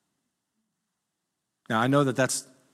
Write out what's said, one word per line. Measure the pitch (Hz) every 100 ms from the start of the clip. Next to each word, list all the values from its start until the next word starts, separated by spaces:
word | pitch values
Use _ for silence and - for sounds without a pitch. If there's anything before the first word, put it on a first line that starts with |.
| _ _ _ _ _ _ _ _ _ _ _ _ _ _ _ _ _
Now, | 113
I | 123
know | 143
that | 139 123
that's, | 131 - - _ _